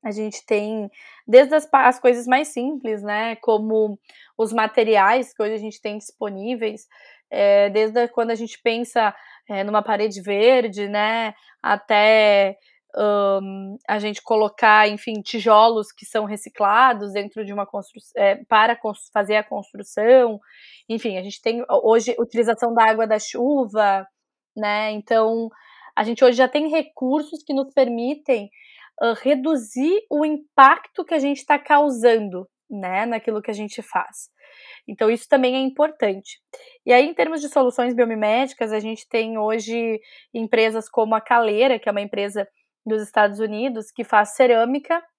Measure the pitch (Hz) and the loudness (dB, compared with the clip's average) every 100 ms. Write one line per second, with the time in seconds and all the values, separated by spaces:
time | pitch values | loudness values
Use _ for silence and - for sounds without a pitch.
0 | 240 202 214 - - 214 208 220 208 _ | -8 -8 -8 -10 -4 -4 -2 -8 -8 _
1 | - - - 240 277 311 302 277 254 262 | -20 -20 6 6 8 2 2 2 2 2
2 | 254 240 240 254 302 - 254 294 247 214 | 0 0 0 0 0 -6 -8 -6 -8 -8
3 | 208 208 226 220 - 214 214 220 214 202 | -6 -4 -4 -6 -2 0 0 -2 -2 -4
4 | _ _ _ - 220 226 220 - 220 214 | _ _ _ -6 -4 -2 0 0 2 4
5 | 196 247 247 _ 214 220 214 208 214 208 | 4 2 -2 _ -6 -6 -10 -12 -12 -12
6 | - _ 208 190 208 247 220 214 _ _ | -16 _ -10 -8 -10 -6 -6 -8 _ _
7 | - _ _ - 202 202 202 202 220 226 | -20 _ _ -2 2 4 2 0 0 0
8 | 240 240 226 226 226 - 233 226 240 240 | -2 -2 -4 -4 -8 -6 -4 -4 -4 -2
9 | 214 - - - _ 202 202 214 214 208 | -2 -4 -20 -20 _ -8 -2 -2 0 -2
10 | 214 196 190 202 226 262 226 196 202 208 | -2 -6 -4 2 4 4 2 -6 -6 -2
11 | 214 226 220 208 _ _ - 202 - 208 | -2 -2 -6 -10 _ _ -2 -2 2 4
12 | 214 220 214 202 196 196 _ _ _ - | 6 6 6 4 2 -2 _ _ _ -4
13 | 208 208 196 196 196 190 196 202 - 214 | 0 0 0 -2 -4 -12 -14 -14 -6 -4
14 | 214 202 - 220 208 - 226 214 208 208 | -4 -10 -2 0 0 2 4 6 4 0
15 | - 214 202 233 202 214 226 226 208 _ | -8 -10 -8 -4 4 6 6 2 -6 _
16 | - 220 208 208 - - 202 214 262 220 | -8 -6 -6 -10 -14 -4 0 4 4 2
17 | 202 196 202 220 202 202 196 202 190 - | -6 -8 -8 -10 -10 -8 -8 -10 -14 -20
18 | _ - 202 196 - 220 226 233 208 208 | _ 0 0 0 0 2 2 0 -6 -10
19 | - 214 196 214 208 202 196 202 196 - | -6 -4 0 0 -2 -10 -12 -18 -10 -2
20 | 214 262 240 208 _ _ - - _ 220 | 4 6 4 -2 _ _ -20 -20 _ -6
21 | 226 185 190 - 226 233 240 220 214 226 | -6 -8 -10 -6 -4 -4 0 0 4 2
22 | 220 240 233 220 226 226 240 233 220 220 | 0 -4 -4 -2 -2 0 -2 2 2 2
23 | 220 214 - 247 247 285 233 208 202 196 | 0 -2 -4 -4 0 0 -2 0 0 0
24 | 190 _ _ _ _ - 208 208 214 214 | -4 _ _ _ _ -8 -4 -2 -4 -8
25 | 208 226 220 226 226 _ _ - - - | -2 2 2 -2 -6 _ _ -20 -10 -6
26 | 214 233 254 240 254 294 311 320 269 - | -4 2 2 4 0 0 -2 -4 -4 -8
27 | 254 294 302 311 - 269 269 - 254 233 | -4 -4 -4 -14 -6 -6 -2 0 0 0
28 | 240 294 - 240 202 _ _ - - - | -6 -6 -2 -2 -4 _ _ -20 -20 -4
29 | 233 226 262 285 269 302 226 247 294 403 | -4 -2 0 0 0 -4 -4 -4 -2 -2
30 | 440 294 302 302 302 - 269 330 - - | -2 -2 -2 -4 -4 6 6 6 -4 -12
31 | 330 320 285 277 - 294 285 294 294 247 | -4 -2 -2 -4 0 -2 4 2 2 2
32 | 233 226 208 180 190 _ _ 208 185 185 | 2 2 -2 -10 -14 _ _ -12 -6 -4
33 | 233 226 220 214 208 208 208 - 214 180 | -4 -4 -6 -6 -8 -10 -10 -12 -8 -6
34 | - - - _ _ - - - - 202 | -6 -14 -20 _ _ -20 -20 -20 -18 -2
35 | 220 233 - 277 254 254 262 262 311 302 | -2 -2 2 2 2 -2 -4 -2 -4 0
36 | 214 196 - - _ - - _ - 247 | -4 -4 -12 -20 _ -20 -20 _ 2 4
37 | 294 339 330 320 285 294 254 240 247 240 | 4 0 -2 -2 -2 0 0 0 -4 0
38 | 233 220 214 226 269 - 226 214 220 220 | -2 0 0 0 -2 -6 -6 -4 -6 -12
39 | - 233 226 226 214 226 214 233 226 214 | -6 -4 -4 -4 -4 -4 -4 -4 -4 -6
40 | _ - _ 233 226 226 220 220 220 - | _ -20 _ -10 -2 0 0 -2 -4 -2
41 | 220 220 214 240 220 208 262 233 - 202 | 0 -2 2 2 2 2 2 0 -2 -4
42 | 202 208 202 208 196 _ _ _ - 214 | -6 -6 -6 -6 -8 _ _ _ -6 -4
43 | 208 - 208 202 220 214 262 226 214 - | -2 2 2 0 -8 -4 -6 -6 -12 -12
44 | 226 214 208 - 254 226 233 277 285 330 | 0 2 2 2 4 4 2 -2 -4 -6
45 | 339 | -6